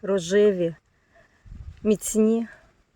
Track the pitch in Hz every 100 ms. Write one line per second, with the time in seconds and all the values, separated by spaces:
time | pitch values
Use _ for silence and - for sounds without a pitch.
0 | 190 196 170 202 208 185 170 160 _ _
1 | _ _ _ _ - - - - 214 202
2 | - 214 220 226 226 - _ _ _